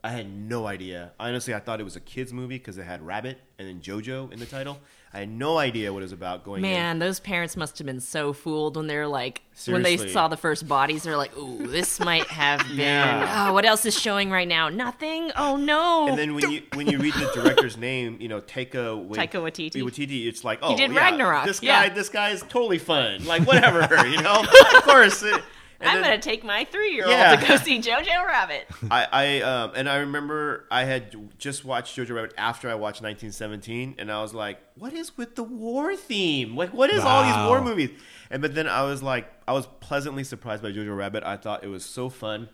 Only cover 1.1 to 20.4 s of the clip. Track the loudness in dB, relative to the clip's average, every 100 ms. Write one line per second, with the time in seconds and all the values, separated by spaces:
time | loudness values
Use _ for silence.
1.1 | _ -8 -6 -6 -8 -8 -10 -10 -14 -14
2.1 | -12 -10 -10 -12 -12 -14 -16 -14 -14 -10
3.1 | -8 -10 -14 _ -18 -16 -14 -12 -12 -10
4.1 | -12 -12 -16 -14 -12 -12 -14 _ _ _
5.1 | -14 -12 -6 -2 0 0 -4 -6 -8 -10
6.1 | -12 -10 -10 -10 -6 -2 -2 -2 -2 -4
7.1 | -6 -6 -6 -6 -8 -10 -10 -10 -10 -8
8.1 | -4 -4 -4 -6 -2 -4 -4 -6 -4 -4
9.1 | -4 -6 -10 _ -14 -2 0 2 0 0
10.1 | 0 0 0 -2 -4 0 0 2 0 -4
11.1 | -4 -4 -8 -12 -10 -6 -4 -4 -2 0
12.1 | 0 0 0 0 0 -2 -2 0 2 2
13.1 | 2 0 0 2 4 4 4 0 -2 -2
14.1 | -2 0 0 0 0 0 -2 -8 -8 -8
15.1 | -6 -6 -4 -2 0 2 2 2 2 2
16.1 | 0 -2 -2 -2 -4 -8 -4 -2 0 0
17.1 | -2 -4 2 4 4 0 -4 -6 -4 -6
18.1 | -8 -10 -10 -10 -10 -8 -6 -6 -6 -8
19.1 | -6 -4 -6 -8 -8 -10 -6 -8 -8 -8
20.1 | -6 -6 -6